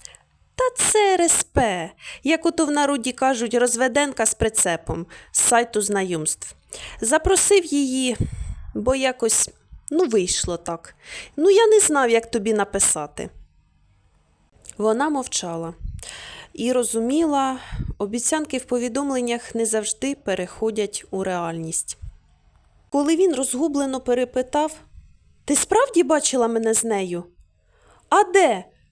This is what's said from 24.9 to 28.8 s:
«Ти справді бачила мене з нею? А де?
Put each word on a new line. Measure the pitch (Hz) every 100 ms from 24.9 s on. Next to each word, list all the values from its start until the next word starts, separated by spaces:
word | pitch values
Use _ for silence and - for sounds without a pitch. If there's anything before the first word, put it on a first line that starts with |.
| - - _ _ _
«Ти | - 294
справді | - 415 539 349
бачила | 269 302 294 269 233
мене | 226 220
з | 220
нею? | 233 202 185 175 175 _ _ _ _ _ _ _ -
А | 349
де? | 381 370 320 196 - _